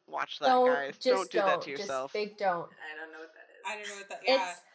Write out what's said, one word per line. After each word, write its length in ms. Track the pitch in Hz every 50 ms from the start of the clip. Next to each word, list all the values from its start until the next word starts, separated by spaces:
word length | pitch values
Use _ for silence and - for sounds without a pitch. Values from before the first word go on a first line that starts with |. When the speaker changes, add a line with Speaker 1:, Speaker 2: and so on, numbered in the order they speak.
| _
Speaker 1:
watch 320 | - 151 147 269 - - -
that, 80 | 302
Speaker 2:
Don't, 200 | 269 254 254 254
Speaker 1:
guys. 280 | 254 254 - - 139 -
Speaker 2:
just 80 | - -
Speaker 1:
Don't 260 | 254 - 196 180 -
do 80 | 240 233
that 60 | 196
Speaker 2:
don't. 140 | 190 180 165 -
Speaker 1:
to 80 | 160 139
Speaker 2:
Just 80 | 143 147
Speaker 1:
yourself. 300 | 143 135 131 131 139 -
Speaker 2:
big 240 | 208 208 208 208 -
don't. 320 | 202 190 175 170 156 - - - - 156
Speaker 3:
I 60 | 151 156
don't 140 | 160 160 160
know 60 | 160
what 160 | 160 160 _
that 140 | - - _
is. 120 | - - -
Speaker 4:
I 100 | 202 214
don't 120 | 214 208 202
know 80 | - 202
what 80 | 196 -
that, 120 | 147 - -
yeah. 280 | 233 262 247 226 - - - - _ _